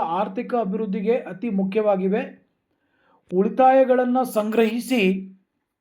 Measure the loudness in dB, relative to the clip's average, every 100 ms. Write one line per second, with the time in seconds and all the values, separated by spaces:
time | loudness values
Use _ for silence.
0 | -2 -2 -4 -6 -4 -4 -2 -4 -4 -4
1 | 0 -2 -4 -10 -4 -2 -2 0 0 0
2 | 0 -2 -4 -14 _ _ _ _ _ _
3 | _ _ _ -2 0 4 6 6 4 2
4 | 2 0 0 -2 0 2 2 0 -2 0
5 | 2 0 -6 -18 _ _ _ _